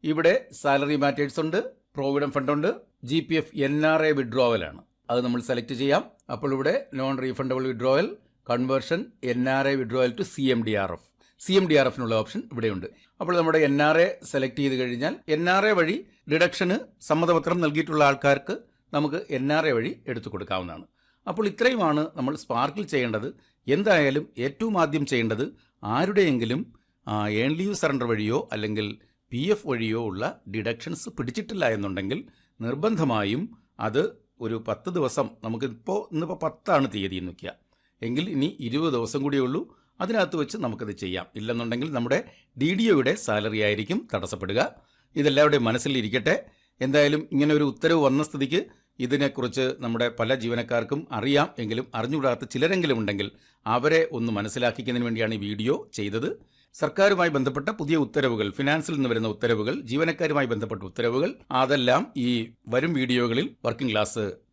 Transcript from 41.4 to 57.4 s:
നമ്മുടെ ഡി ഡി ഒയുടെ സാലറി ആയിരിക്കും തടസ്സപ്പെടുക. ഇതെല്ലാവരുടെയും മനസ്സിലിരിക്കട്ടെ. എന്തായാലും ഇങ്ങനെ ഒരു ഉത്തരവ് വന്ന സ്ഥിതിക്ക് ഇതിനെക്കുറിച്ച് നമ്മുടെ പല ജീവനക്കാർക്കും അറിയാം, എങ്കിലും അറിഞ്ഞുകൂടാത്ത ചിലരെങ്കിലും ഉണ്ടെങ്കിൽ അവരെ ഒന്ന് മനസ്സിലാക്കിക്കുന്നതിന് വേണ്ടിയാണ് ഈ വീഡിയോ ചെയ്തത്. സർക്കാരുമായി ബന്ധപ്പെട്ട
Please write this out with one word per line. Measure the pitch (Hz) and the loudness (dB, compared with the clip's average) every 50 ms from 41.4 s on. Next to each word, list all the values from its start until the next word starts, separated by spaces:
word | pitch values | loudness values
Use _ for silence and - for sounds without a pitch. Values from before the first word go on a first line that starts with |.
| 107 110 120 117 117 113 117 123 135 160 147 127 | -6 -4 -4 -4 -2 -4 -4 -4 -4 -4 -2 -2
നമ്മുടെ | 117 120 139 135 123 - - _ _ _ _ 131 | 0 0 0 0 -2 -4 -16 _ _ _ _ -2
ഡി | 127 160 185 190 | 0 0 2 2
ഡി | 226 226 196 | 4 4 4
ഒയുടെ | 143 127 127 170 214 - | 4 4 2 0 0 0
സാലറി | - 107 107 104 110 107 110 107 104 | 0 0 0 0 -2 -2 0 0 0
ആയിരിക്കും | 104 104 107 101 175 226 233 - - | 0 0 -2 -4 -4 -6 -4 -4 -6
തടസ്സപ്പെടുക. | 101 90 92 - 98 - 92 101 117 - - - - _ _ _ _ _ _ _ 160 | -4 -4 -4 -8 -8 -6 -2 0 0 0 0 -2 -12 _ _ _ _ _ _ _ 0
ഇതെല്ലാവരുടെയും | 143 147 135 139 151 147 143 143 120 113 | 2 2 6 6 6 6 6 4 4 2
മനസ്സിലിരിക്കട്ടെ. | 113 123 - - 139 131 110 107 104 131 107 147 175 - - - _ _ _ _ _ _ 127 131 | 0 0 0 0 0 0 -2 0 -2 -2 0 2 0 0 -2 -10 _ _ _ _ _ _ -4 2
എന്തായാലും | 135 147 147 147 147 151 156 - - | 4 6 6 6 4 0 -2 -2 0
ഇങ്ങനെ | 135 147 151 151 151 | 2 4 4 4 4
ഒരു | 147 139 - | 2 2 -2
ഉത്തരവ് | - - 160 165 165 147 135 | 0 2 4 4 6 4 4
വന്ന | 127 143 151 151 | 4 2 0 -2
സ്ഥിതിക്ക് | - 147 139 127 143 185 262 - - _ _ _ _ _ 123 | -2 -4 -2 0 0 -2 -2 -2 -12 _ _ _ _ _ -2
ഇതിനെക്കുറിച്ച് | 123 139 139 143 139 139 - 123 123 - 135 131 127 131 - 135 | 0 2 2 2 0 0 -2 -4 -4 0 0 0 0 -2 -4 -4
നമ്മുടെ | 120 113 113 120 120 113 117 | -4 0 0 0 0 0 -2
പല | 117 110 131 131 110 | 0 0 0 0 0
ജീവനക്കാർക്കും | 117 120 117 117 117 123 117 113 - 143 143 - - - 110 | -2 -2 -2 -2 0 0 -2 0 0 -4 -6 -6 -6 -6 -4
അറിയാം, | 101 135 143 143 147 - - - 120 | 0 4 4 4 4 2 -2 -6 -4
എങ്കിലും | 104 113 117 127 - - 113 | -2 -2 -2 -4 -4 -4 -4
അറിഞ്ഞുകൂടാത്ത | 110 120 147 156 135 135 120 117 - - - | -2 0 0 2 2 2 2 0 -4 -6 -2
ചിലരെങ്കിലും | 131 135 170 196 185 175 151 131 113 | 0 2 2 2 2 2 2 2 2
ഉണ്ടെങ്കിൽ | 110 104 104 98 101 101 - _ _ _ _ _ _ | 0 -2 -2 -2 -4 -6 -8 _ _ _ _ _ _
അവരെ | 110 113 123 120 151 160 165 160 160 156 120 | -2 0 2 2 4 4 4 4 2 -2 -4
ഒന്ന് | 113 117 113 101 | -2 -2 -2 -2
മനസ്സിലാക്കിക്കുന്നതിന് | 101 110 - 135 123 120 113 - 120 120 123 123 120 120 | -4 -4 -4 0 0 0 0 -2 -4 -2 -2 -2 0 -2
വേണ്ടിയാണ് | 113 113 113 110 113 107 | 0 0 0 -2 -2 -2
ഈ | 101 101 | -4 -6
വീഡിയോ | 107 104 107 120 147 190 415 - - - | -4 -2 0 0 0 0 -2 -10 -8 -6
ചെയ്തത്. | 104 101 98 113 123 160 - - - _ _ _ _ _ _ - | -6 -4 -4 -2 -4 -4 -6 -8 -14 _ _ _ _ _ _ -4
സർക്കാരുമായി | - 143 - - 196 202 202 180 175 170 151 | -4 -4 2 4 4 4 6 4 2 2 2
ബന്ധപ്പെട്ട | 143 | 2